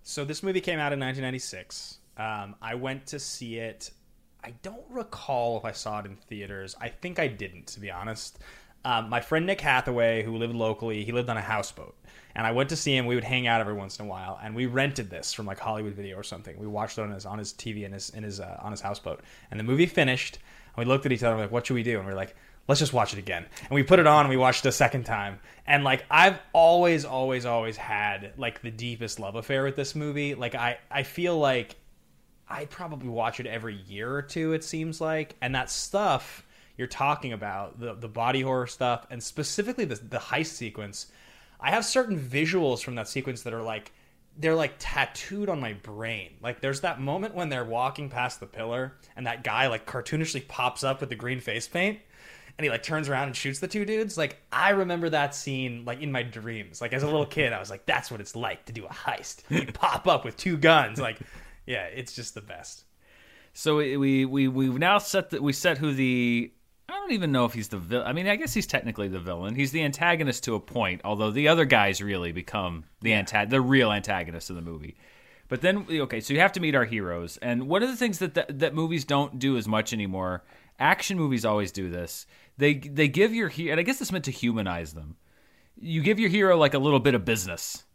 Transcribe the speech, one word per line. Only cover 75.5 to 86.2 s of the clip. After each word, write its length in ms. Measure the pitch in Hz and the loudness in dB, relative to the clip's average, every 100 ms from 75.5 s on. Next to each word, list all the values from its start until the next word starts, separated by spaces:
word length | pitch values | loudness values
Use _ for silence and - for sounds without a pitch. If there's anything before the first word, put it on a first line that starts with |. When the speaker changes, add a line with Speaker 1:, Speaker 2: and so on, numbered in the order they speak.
| 127 | 2
Speaker 2:
then, 240 | 175 202 - | 2 2 0
okay, 300 | 160 135 113 | -2 0 -4
so 140 | 110 | 0
you 60 | 143 | 4
have 120 | 190 | 4
to 60 | 190 | 4
meet 160 | 160 139 | 2 2
our 100 | 113 | 2
heroes. 520 | 110 92 87 85 - | 0 -2 -4 -6 -6
And 300 | 123 120 131 | -2 -2 2
one 160 | 180 | 2
of 60 | 247 | 2
the 60 | 240 | 0
things 240 | 240 175 | 0 0
that, 140 | 180 | -2
that, 260 | 175 - 139 | -2 -2 0
that 140 | 156 | 0
movies 320 | 151 160 165 139 | 2 0 -2 2
don't 340 | 143 143 127 | 2 2 0
do 160 | 135 127 | 2 2
as 120 | 104 | 2
much 260 | 107 110 | 0 0
anymore, 500 | 113 101 92 92 90 - - - - | -2 -2 -2 -2 -4 -8 -20 -20 2
action 380 | 139 190 - 190 | 4 4 2 0
movies 280 | 151 123 110 | 2 2 4
always 260 | 104 95 | 2 0
do 180 | 98 92 | -4 -6
this. 360 | 87 85 - - - - - | -6 -8 -10 -16 -20 -20 2
They, 160 | 143 143 | 4 4
they 320 | 147 139 147 | -2 2 4
give 260 | 160 220 | 6 4
your 160 | 226 190 | 4 -2
he-, 200 | 135 165 | -2 0
and 100 | 160 | 2
I 40 | |
guess 180 | 175 269 | 0 -2
it's 100 | 240 | -2
meant 140 | 180 139 | -2 -4
to 60 | |
humanize 600 | - 120 110 95 87 80 | 0 0 2 0 -2 -6
them. 220 | 80 76 80 _ _ _ _ _ - | -10 -14 -16 _ _ _ _ _ -14
You 220 | 165 160 | -2 2
give 180 | 156 | 4
your 100 | 214 | 4